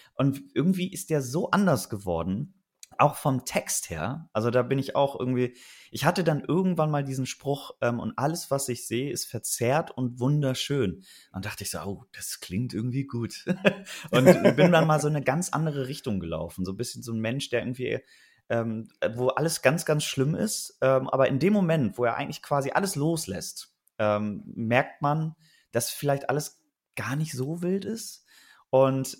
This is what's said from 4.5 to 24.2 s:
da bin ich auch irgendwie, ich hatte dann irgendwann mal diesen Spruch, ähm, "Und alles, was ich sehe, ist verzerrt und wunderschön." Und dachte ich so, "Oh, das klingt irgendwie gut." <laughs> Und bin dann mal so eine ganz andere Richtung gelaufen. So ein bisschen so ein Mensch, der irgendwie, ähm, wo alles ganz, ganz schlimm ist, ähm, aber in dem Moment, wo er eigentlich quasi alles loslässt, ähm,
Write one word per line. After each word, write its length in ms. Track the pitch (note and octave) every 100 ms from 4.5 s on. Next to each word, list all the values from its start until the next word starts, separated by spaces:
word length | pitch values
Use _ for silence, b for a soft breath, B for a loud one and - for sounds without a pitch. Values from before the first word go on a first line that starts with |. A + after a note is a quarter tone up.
da 120 | B2
bin 160 | B2 C#3
ich 180 | C3+ -
auch 220 | C#3 -
irgendwie, 340 | B2+ B2 B2 B B B B
ich 160 | - C#3+
hatte 180 | F#3
dann 180 | E3 D3
irgendwann 480 | - E3 F#3 E3 D#3
mal 140 | D3
diesen 220 | C#3 C3+ B2+
Spruch, 460 | - C#3 C#3+ - -
ähm, 180 | A#2+ A#2
"Und 160 | - -
alles, 340 | C#3+ E3+ -
was 180 | C#3 C3+
ich 160 | A#2+ -
sehe, 240 | A#2+ C#3
ist 160 | A#2 -
verzerrt 640 | A#2 - - A#2 D3 E3
und 280 | - B2+ B2
wunderschön." 840 | C3 D3 C#3 B2+ - C#3+ G2 F2 B B B
Und 120 | F#2+
dachte 200 | G#2+ -
ich 60 | G2+
so, 80 | E2+
"Oh, 240 | F2+ G2 -
das 280 | - - -
klingt 320 | - F#2 B2+
irgendwie 320 | G#2 B2 C3
gut." 400 | C#3 A#2+ A2 - -
<laughs> 640 | F#3 G3 - - - -
Und 460 | - C3+ - - -
bin 160 | F3+
dann 140 | E3 D#3+
mal 120 | D3+
so 80 | D3
eine 140 | D3+
ganz 280 | B2+ D3+ F3+
andere 380 | C#3+ D#3+ C#3+ C3
Richtung 320 | C#3 B2+ G2
gelaufen. 440 | E2 D#2+ E2+ -
So 80 | F#2
ein 40 | F#2+
bisschen 240 | A#2+ A#2+
so 100 | A#2+
ein 80 | A2+
Mensch, 300 | A2 C#3 -
der 100 | A#2+
irgendwie, 400 | A2+ B2+ A#2 A2 b b b b -
ähm, 400 | A#2 A2+ A2 A2+ _ -
wo 140 | A#2 B2+
alles 320 | - D#3+ -
ganz, 220 | C3 E3
ganz 200 | - D3+
schlimm 300 | - - C3+
ist, 440 | - G#3+ - - -
ähm, 280 | C3 C3 -
aber 180 | C3+ C3
in 100 | C3+
dem 140 | F3+
Moment, 460 | G#3+ E3+ D#3+ G#2+ -
wo 60 |
er 120 | A#2+ A#2
eigentlich 260 | C#3+ D3
quasi 280 | - C#3+ C3+
alles 260 | F#3+ F#3+ D3
loslässt, 800 | D3+ D#3+ - F#2 - - - _ _ -
ähm, 440 | G#2+ G#2